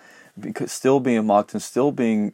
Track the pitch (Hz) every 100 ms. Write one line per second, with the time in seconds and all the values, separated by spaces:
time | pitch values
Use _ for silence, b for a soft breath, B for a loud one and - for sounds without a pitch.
0 | b b b - - - - - 131 139
1 | 127 113 107 104 101 107 - 120 143 139
2 | 117 110 104